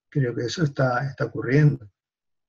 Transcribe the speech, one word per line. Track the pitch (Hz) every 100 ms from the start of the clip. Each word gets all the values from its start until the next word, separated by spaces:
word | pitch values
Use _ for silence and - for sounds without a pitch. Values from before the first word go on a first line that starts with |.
| _
Creo | 147 123
que | 117
eso | 120 -
está, | 147 - 131 123 139
está | -
ocurriendo. | 117 113 113 143 147 135 104 _ _ _ _ _